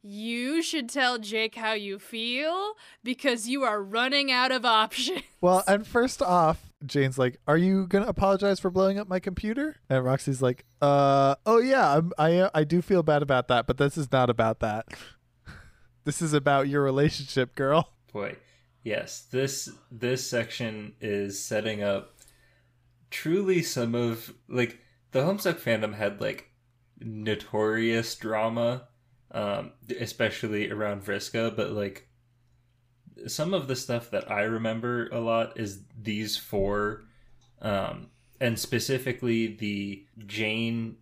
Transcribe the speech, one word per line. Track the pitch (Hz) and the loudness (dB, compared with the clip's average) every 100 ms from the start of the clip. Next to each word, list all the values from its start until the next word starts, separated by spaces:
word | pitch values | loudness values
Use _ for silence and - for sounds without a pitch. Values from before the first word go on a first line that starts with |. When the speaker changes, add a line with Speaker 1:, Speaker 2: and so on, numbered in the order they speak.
Speaker 1:
you | 208 202 220 233 254 320 | -16 -10 -6 -4 -2 -2
should | 320 320 240 | -2 -4 -4
tell | 285 254 247 | 0 0 0
Jake | 214 220 220 226 | -4 -4 -4 -4
how | 220 | -4
you | 220 202 196 | -4 -6 -10
feel | - 226 233 247 302 359 403 440 - - | -10 -8 -4 -4 -2 -4 -6 -10 -20 -14
because | - 247 277 240 220 | -8 -4 -2 -2 -2
you | 277 | -2
are | 262 208 | 0 -2
running | 196 220 254 277 277 | -4 -2 0 0 0
out | 254 254 | 0 2
of | 254 240 | 0 4
options." | 220 220 254 254 370 - _ | 4 2 -2 -4 -4 -8 _
Speaker 2:
Well, | 180 185 196 | 4 4 4
and | 202 214 | 0 2
first | 240 254 - | 0 0 0
off, | 214 180 160 160 - _ 139 | 2 4 4 2 -6 _ -4
Jane's | 143 135 131 | 0 0 2
like, | 127 127 - | 0 0 2
"Are | 156 | 4
you | 185 190 185 | 4 2 2
gonna | 196 220 | 0 0
apologize | 180 196 196 202 190 | 0 2 4 2 0
for | 190 | 0
blowing | 185 190 196 | 2 2 2
up | 202 | -2
my | 185 | -4
computer?" | 196 180 214 226 302 - _ | -4 -4 -4 -2 -4 -6 _
And | 131 | 0
Roxy's | 127 135 - 131 | 2 0 0 0
like, | 131 127 - _ | 0 0 -10 _
"Uh, | 143 143 139 139 135 139 - | 4 6 6 6 4 2 4
oh | 233 | 4
yeah, | 254 269 175 143 | 6 4 6 4
I'm, | 170 - | 2 2
I, | 156 175 190 | 4 4 4
I | 156 151 | 2 2
do | 170 | 2
feel | - 190 | 4 2
bad | 160 147 | 4 2
about | 143 131 127 | 4 2 4
that, | 120 113 | 2 2
but | - | 2
this | 143 165 | 2 0
is | 135 | 0
not | 135 123 | 4 4
about | 113 113 113 | 4 2 2
that. | 113 107 - | -2 -4 -8
<laughs> | - - - _ _ - - - _ _ _ - | -14 -20 -20 _ _ -20 -20 -20 _ _ _ -6
This | 147 | -4
is | 160 | 0
about | 147 139 139 139 | 2 4 4 4
your | 143 | 2
relationship, | 139 135 151 - 139 - 127 - | 2 4 2 2 -4 -2 -2 0
girl." | 135 156 - _ _ | 2 2 2 _ _
Speaker 3:
Boy, | 104 98 - _ _ _ _ | -10 -8 -10 _ _ _ _
yes, | 113 101 - - - | -6 -6 -6 -14 -6
this, | 127 135 - - 101 _ | -2 -2 -4 -10 -14 _
this | 117 123 127 - | -6 -2 -2 -2
section | 123 113 - 117 110 104 - | -2 -4 -4 -6 -6 -14 -10
is | 110 101 101 95 | -4 -2 -2 -6
setting | - 107 110 104 | -4 -2 -2 -2
up | 101 98 - _ - _ _ _ _ _ _ _ _ | -2 -2 -4 _ -20 _ _ _ _ _ _ _ _
truly | - 156 180 190 180 | -8 0 0 4 2
some | 165 - 117 | 2 -2 0
of, | 120 120 113 - - _ | 0 0 -2 -10 -20 _
like, | 123 120 - _ _ _ | -2 -2 -4 _ _ _
the | 131 | 0
Homestuck | 147 202 190 165 | 0 0 -2 -2
fandom | - 110 107 | 0 0 0
had, | 104 104 101 | -2 -4 -2
like, | 107 - - _ _ _ _ _ | -6 -6 -14 _ _ _ _ _
notorious | 113 107 107 104 - 104 107 110 113 117 117 - | -12 -8 -4 -4 -2 0 2 2 2 2 -2 -6
drama, | 110 107 113 117 117 127 - _ _ _ _ | -4 0 0 0 0 -2 -8 _ _ _ _
um, | - 104 101 101 _ - 123 | -6 -4 -4 -6 _ -12 -8
especially | 117 - 113 - 117 104 104 | -8 -2 -2 0 -4 -2 -4
around | 104 104 101 | -2 -4 -4
Vriska, | 98 101 - 117 113 110 | -4 -6 -4 -2 -2 -2
but, | 107 | -4
like, | 104 101 - _ _ _ _ _ _ _ _ _ _ - - 110 | -2 -6 -8 _ _ _ _ _ _ _ _ _ _ -20 -16 -10
some | - 156 | -4 -2
of | 190 135 | -2 -2
the | 127 | -6
stuff | - 120 - | -2 -6 -2
that | 101 - | -6 -2
I | 104 | -2
remember | 107 113 113 113 120 123 117 | 0 0 -2 -2 -2 -2 -2
a | 120 | -4
lot | 117 113 110 - | 0 0 0 -4
is | 107 98 - 117 | -8 -8 -18 -12
these | 110 107 107 - | -6 -4 -4 -6
four, | - 104 98 104 104 107 - _ _ - _ _ | -4 -2 0 2 -2 -4 -14 _ _ -20 _ _
um, | 110 98 98 87 - _ _ _ | -2 -2 -2 -8 -14 _ _ _
and | 120 113 | -2 -2
specifically | - 120 117 131 131 123 120 113 110 101 | -2 -2 0 -2 -2 -4 0 0 -2 -4
the | 104 101 101 98 - - 101 | -6 -4 -6 -8 -14 -20 -12
Jane | 107 107 110 117 117 113 - | -4 -2 -2 -2 -4 -6 -10